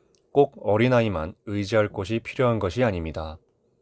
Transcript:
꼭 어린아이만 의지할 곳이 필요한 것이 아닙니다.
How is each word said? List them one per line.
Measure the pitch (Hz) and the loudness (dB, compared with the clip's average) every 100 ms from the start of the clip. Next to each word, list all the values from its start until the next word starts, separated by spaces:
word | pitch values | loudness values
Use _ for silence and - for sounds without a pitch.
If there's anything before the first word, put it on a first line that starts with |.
| _ _ _ | _ _ _
꼭 | - 143 - | 2 2 0
어린아이만 | 104 104 123 123 113 87 80 - - | 0 2 4 4 2 -2 -6 -10 -8
의지할 | 104 98 110 104 | -6 0 2 2
곳이 | - 92 113 | -2 -6 -6
필요한 | - - 127 113 | -6 0 0 2
것이 | 95 98 | -2 0
아닙니다. | 120 90 80 76 78 78 _ _ _ _ | -2 -2 -6 -8 -10 -14 _ _ _ _